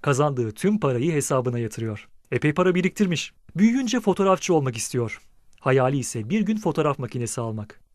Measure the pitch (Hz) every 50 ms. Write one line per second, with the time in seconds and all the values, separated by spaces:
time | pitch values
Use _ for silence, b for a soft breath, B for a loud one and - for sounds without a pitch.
0 | - 147 139 123 147 151 143 123 120 110 107 - - 190 214 214 - 143 127 120
1 | 123 165 160 147 131 - 151 131 120 127 120 120 117 110 - - 113 113 107 104
2 | - - - - _ _ - 120 - 151 147 185 185 190 180 180 180 185 - -
3 | 214 185 170 - - - _ _ _ - - 160 202 226 233 269 269 226 233 247
4 | - 220 180 - 196 196 190 180 - - 180 160 139 131 120 110 - - - 123
5 | 117 110 - - - - _ _ _ - - - - 135 131 135 127 127 139 143
6 | 120 - - 120 107 113 175 220 208 185 220 208 - 175 143 - 156 151 139 -
7 | 131 113 - 127 120 110 - - 117 113 110 107 104 104 - - - _ _